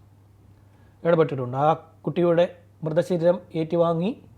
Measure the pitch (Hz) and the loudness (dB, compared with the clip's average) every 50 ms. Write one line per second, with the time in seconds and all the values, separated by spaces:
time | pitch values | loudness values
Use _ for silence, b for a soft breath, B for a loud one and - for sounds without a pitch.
0 | - - _ _ _ _ _ _ _ - b b b b b b b b b b | -20 -20 _ _ _ _ _ _ _ -20 b b b b b b b b b b
1 | - 170 170 160 156 143 147 135 123 123 127 135 147 156 160 156 - - _ _ | 0 2 2 2 2 0 -2 -6 -6 -4 -2 0 0 0 0 -2 -6 -18 _ _
2 | - 170 139 180 175 175 165 165 175 185 - - - _ _ - 156 156 160 175 | -8 -6 -2 0 0 2 4 2 2 0 -2 -12 -20 _ _ -10 -8 -4 -2 -2
3 | 170 - 185 165 165 175 170 175 - - - 160 160 160 175 170 170 170 170 160 | -2 -2 0 0 2 2 2 0 -2 -8 -6 -6 -4 -2 0 0 0 0 0 -2
4 | 175 208 285 - - - - | -2 -4 -6 -8 -14 -20 -20